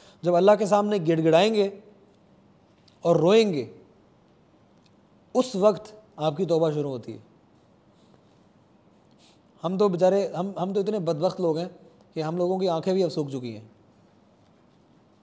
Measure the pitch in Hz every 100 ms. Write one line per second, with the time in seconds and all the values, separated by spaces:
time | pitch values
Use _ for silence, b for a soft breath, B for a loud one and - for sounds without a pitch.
0 | B B 165 175 190 208 202 202 208 208
1 | 160 160 160 160 208 214 196 - - _
2 | _ _ _ _ _ _ _ _ _ _
3 | 165 165 165 220 214 147 113 - - _
4 | _ _ _ _ _ _ _ _ _ _
5 | _ _ _ 247 247 190 208 185 - -
6 | _ - 156 151 160 165 160 151 143 127
7 | 113 110 - _ _ _ _ _ _ _
8 | _ _ _ _ _ _ _ _ _ _
9 | _ _ b b _ _ 165 190 208 175
10 | 185 196 190 156 196 180 185 202 196 208
11 | 165 151 175 175 170 156 180 - - _
12 | _ 160 156 175 175 185 185 165 190 185
13 | 175 - 143 131 123 110 110 _ _ _
14 | _ _ _ _ _ _ _ _ _ _
15 | _ _